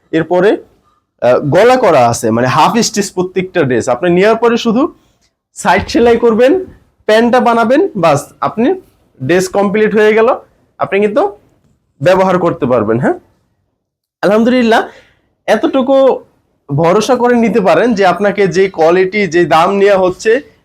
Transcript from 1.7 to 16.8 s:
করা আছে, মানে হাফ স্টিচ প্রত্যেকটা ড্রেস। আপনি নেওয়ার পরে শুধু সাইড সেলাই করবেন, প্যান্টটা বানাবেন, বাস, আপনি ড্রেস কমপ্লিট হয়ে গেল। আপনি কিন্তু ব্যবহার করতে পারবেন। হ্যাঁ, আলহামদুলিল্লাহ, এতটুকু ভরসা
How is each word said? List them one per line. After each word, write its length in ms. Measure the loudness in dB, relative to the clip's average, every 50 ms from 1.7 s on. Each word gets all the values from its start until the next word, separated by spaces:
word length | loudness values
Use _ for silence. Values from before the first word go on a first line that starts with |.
| 4
করা 320 | 2 2 2 2 4 2 2
আছে, 220 | 0 -2 -2 -2
মানে 160 | 0 0 0
হাফ 300 | 0 0 2 2 2 2
স্টিচ 360 | 0 -2 -2 -4 -6 -6 -6
প্রত্যেকটা 500 | -4 -6 -6 -4 -4 -6 -6 -4 -2 -2
ড্রেস। 260 | -2 0 -2 -2 -2 -2
আপনি 220 | -4 -2 -2 0
নেওয়ার 260 | 0 2 2 2 0
পরে 200 | 0 0 0 -2
শুধু 380 | -2 -2 -2 -2 -2 -2 -4 -6 _ _ _ _ _ _ _ _ _ _ _
সাইড 360 | _ -6 -2 0 0 0 -2 -2
সেলাই 280 | -2 0 2 2 2
করবেন, 480 | 2 0 0 2 2 2 2 2 0 -4 -8 -16 -20 _ _ _ _ _
প্যান্টটা 340 | 0 0 2 2 2 0 0
বানাবেন, 480 | 0 0 0 0 0 0 0 0 0 -2 -2
বাস, 360 | -2 0 0 0 0 -4 -8 -12 -8
আপনি 340 | -8 -6 -4 -2 -2 -2 -2 -4 -8 _ _ _ _ _ _ -8
ড্রেস 260 | -4 -2 0 0 -2 -2
কমপ্লিট 460 | -2 -2 -2 -2 0 0 0 0 0
হয়ে 200 | 2 2 2 2
গেল। 140 | 2 2 0 -2 -4 -8 _ _ _ _ _ _ -8
আপনি 220 | -6 -4 -2 -2
কিন্তু 360 | -2 -2 0 -2 -2 -2 -4 -10 _ _ _ _ _ _ _ _ _ _ _ -2
ব্যবহার 360 | 0 0 2 2 2 0 0 0
করতে 280 | -2 -2 -4 -4 -2
পারবেন। 320 | -2 0 0 0 0 -2 -2
হ্যাঁ, 160 | -2 -2 -4 -6 -10 _ _ _ _ _ _ _ _ _ _ _ _ _ _ _ _ _ _ _
আলহামদুলিল্লাহ, 640 | -2 0 0 2 2 2 0 0 2 2 0 0 -2 -4 -10 -20 _ _ _ _ _ _ _ _ _
এতটুকু 760 | -2 -2 -2 -2 -2 -2 -2 0 0 2 2 2 2 0 -2 -6 _ _ _ _ _ _ _ _ -6
ভরসা 440 | -4 -2